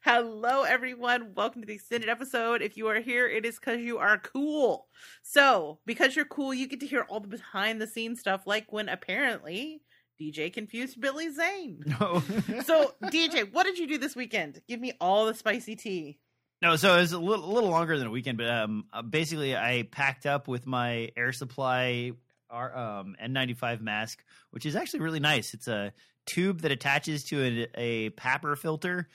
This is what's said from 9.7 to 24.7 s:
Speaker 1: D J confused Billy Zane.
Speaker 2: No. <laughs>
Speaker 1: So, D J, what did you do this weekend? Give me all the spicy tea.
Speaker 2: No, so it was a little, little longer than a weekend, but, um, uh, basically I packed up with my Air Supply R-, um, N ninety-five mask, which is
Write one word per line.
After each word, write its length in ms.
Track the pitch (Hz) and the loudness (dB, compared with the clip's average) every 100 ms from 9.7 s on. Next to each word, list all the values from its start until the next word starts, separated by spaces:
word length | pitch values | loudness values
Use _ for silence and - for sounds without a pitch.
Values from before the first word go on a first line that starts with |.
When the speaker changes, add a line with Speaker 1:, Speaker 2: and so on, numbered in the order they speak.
| 311 _ _ _ - | -12 _ _ _ -12
Speaker 1:
D 100 | 156 | -10
J 220 | 151 160 | -6 -6
confused 500 | 233 214 226 262 254 | -6 -8 -8 -8 -4
Billy 300 | 269 285 330 | -4 -4 -6
Zane. 500 | 285 339 392 294 156 147 139 | -2 -2 -2 -10 -8 -4 0
Speaker 2:
No. 220 | 202 175 147 214 | 2 0 0 -4
<laughs> 200 | - 233 254 | -4 -4 4
Speaker 1:
So, 280 | 320 285 - - | 6 6 0 -2
D 200 | 311 330 | 2 2
J, 120 | 320 | 2
what 220 | 202 311 | 0 2
did 160 | 381 359 | 2 2
you 80 | 294 | -2
do 100 | 285 | -2
this 180 | 269 247 | -4 -6
weekend? 460 | 247 214 151 156 - | -4 -2 -4 -8 -10
Give 120 | 233 | -8
me 140 | 254 - | -6 -2
all 240 | 180 202 220 | 4 4 4
the 80 | |
spicy 420 | 226 220 208 - 220 | 2 -2 -2 -4 -10
tea. 440 | 220 185 147 - _ _ _ - | -6 -6 -6 -14 _ _ _ 2
Speaker 2:
No, 140 | 170 160 | 4 6
so 220 | 190 175 | 8 8
it 40 | |
was 120 | 175 | 8
a 60 | 175 | 2
little, 320 | 180 214 165 | 0 0 2
little 200 | 233 202 | 2 4
longer 260 | 165 165 151 | 4 4 0
than 80 | 117 | 0
a 60 | |
weekend, 260 | 123 127 117 | -4 -4 -2
but, 100 | 117 | 0
um, 380 | 117 107 107 - | 2 0 -2 -6
uh, 80 | 107 | -8
basically 540 | 117 156 160 160 135 117 | -2 0 0 -2 0 0
I 320 | 117 123 113 | 2 0 -2
packed 380 | - 135 131 143 | 0 0 0 0
up 200 | 143 - | -2 -2
with 200 | 123 131 | -6 -2
my 420 | 123 120 117 113 - | -2 0 -2 -4 -2
Air 160 | 123 | -2
Supply 800 | 127 127 131 131 127 127 120 123 123 _ _ _ | -2 -8 -4 0 2 2 0 -4 -8 _ _ _
R-, 260 | 117 127 127 | -8 -8 -6
um, 380 | 113 101 95 - | -6 -8 -10 -10
N 140 | 117 | -6
ninety-five 480 | 135 127 120 120 117 | -2 -2 -2 -4 -4
mask, 420 | 110 107 113 - _ - _ | -4 -4 -4 -10 _ -20 _
which 160 | - | -8
is 80 | 151 | -4